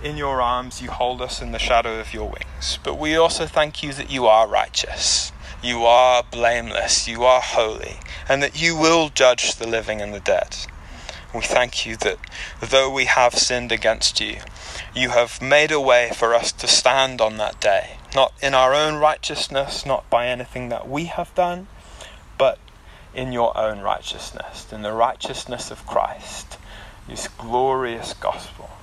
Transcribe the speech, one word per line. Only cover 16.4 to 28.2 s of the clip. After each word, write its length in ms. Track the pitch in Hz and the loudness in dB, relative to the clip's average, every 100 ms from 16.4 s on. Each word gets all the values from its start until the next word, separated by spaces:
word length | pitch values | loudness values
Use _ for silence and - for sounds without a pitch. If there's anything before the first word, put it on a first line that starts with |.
| 113 | 0
to 160 | - 123 | -4 2
stand 540 | - 127 131 131 127 | 4 4 4 2 2
on 160 | 110 110 | -2 0
that 220 | 107 - | -6 0
day, 380 | 107 98 - - - | 2 2 0 -12 -4
not 200 | 135 131 - | 2 2 2
in 120 | 139 | 0
our 200 | 135 131 | 4 6
own 220 | 143 151 151 | 4 2 4
righteousness, 880 | 151 156 - 151 - 139 139 - 143 | 2 2 -4 -6 -4 -2 -4 -6 -2
not 220 | 131 - | -4 2
by 180 | 120 123 | 0 0
anything 420 | 123 123 127 123 | -4 -6 -10 -8
that 180 | 117 123 | -8 -6
we 180 | 139 170 | -6 -4
have 280 | - 170 | -6 -6
done, 340 | - 175 175 190 - - - - - - - | 0 0 0 -12 -20 -20 -20 -18 -20 -20 0
but 220 | 135 110 - - - - - - | 0 0 -12 -20 -20 -20 -14 -8
in 160 | 131 | -6
your 260 | 123 117 - | 0 0 2
own 220 | 110 104 | -2 -2
righteousness, 880 | 98 104 - - - - - - - | -2 -2 -4 -12 -12 -12 -14 -14 -16
in 120 | 110 | -10
the 80 | 104 | -6
righteousness 800 | 110 117 - - 131 - 120 - | 0 0 0 -10 -10 -10 -10 -10
of 160 | - - | -14 -4
Christ, 680 | - 104 - - - - - - - - - - | -2 -2 -6 -14 -16 -16 -18 -18 -18 -18 -20 -16
this 200 | - - | -12 -12
glorious 840 | - 113 123 131 131 127 117 - | -12 -4 0 2 0 -2 -6 -10
gospel. 560 | - | -6